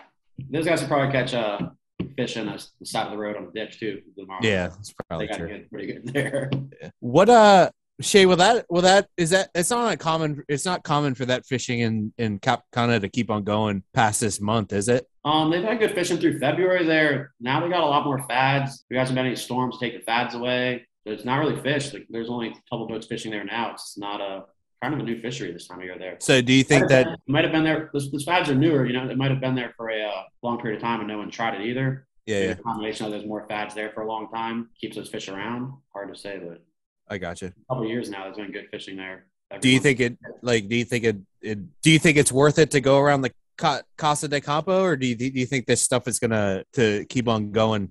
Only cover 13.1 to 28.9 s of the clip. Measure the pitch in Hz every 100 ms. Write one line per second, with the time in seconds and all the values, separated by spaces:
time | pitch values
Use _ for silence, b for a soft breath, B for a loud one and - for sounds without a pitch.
13.1 | - 117 107 101 104 107 98 - 135 110
14.1 | - 110 92 104 113 101 104 101 123 -
15.1 | _ 143 156 156 175 - 233 208 180 175
16.1 | 165 165 135 135 156 185 185 160 156 151
17.1 | 135 - _ 120 147 170 175 151 143 143
18.1 | 135 - 123 135 139 135 - _ 123 131
19.1 | 127 127 113 - 123 123 - 120 - -
20.1 | 120 120 120 123 127 127 123 - _ 104
21.1 | 107 120 135 147 - 131 143 - 101 -
22.1 | 113 117 120 113 - _ 113 110 110 -
23.1 | 113 110 104 101 113 113 - - - 101
24.1 | 104 98 95 - _ _ _ 123 147 110
25.1 | 113 120 - 95 85 - 90 92 90 92
26.1 | 87 - 135 123 131 127 143 - 131 123
27.1 | 175 - 147 170 156 156 147 151 143 135
28.1 | 143 170 180 151 131 160 143 123